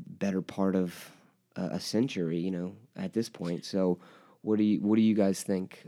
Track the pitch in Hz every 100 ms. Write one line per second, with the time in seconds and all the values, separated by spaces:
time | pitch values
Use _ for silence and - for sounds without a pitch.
0 | - - 98 95 85 - 98 95 90 -
1 | - - _ _ _ - 90 92 - 107
2 | 135 - 85 82 90 90 90 104 - -
3 | 95 113 117 - 87 87 - 98 92 90
4 | - - - _ 107 107 107 101 104 110
5 | 110 107 98 95 - 95 92 -